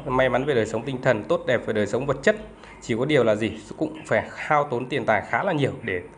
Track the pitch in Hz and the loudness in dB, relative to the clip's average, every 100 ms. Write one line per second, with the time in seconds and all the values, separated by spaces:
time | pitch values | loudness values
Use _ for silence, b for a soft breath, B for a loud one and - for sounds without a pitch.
0 | 143 127 127 123 143 123 107 110 - 123 | -2 2 4 2 2 2 0 -2 -4 0
1 | 131 113 101 175 - 113 - 107 98 117 | 2 2 0 -2 0 0 0 0 0 0
2 | 139 143 208 214 - - B B - 113 | -2 2 2 0 -4 -18 B B -4 -2
3 | 143 147 113 107 110 - - - 156 - | 4 4 4 4 0 -4 -12 -6 -6 -6
4 | - 113 - - - 151 147 120 131 143 | -2 0 0 -8 0 0 2 -4 -2 -2
5 | 110 104 - 117 190 156 123 95 110 90 | 2 2 2 -2 0 0 0 -2 -4 -6
6 | - | -6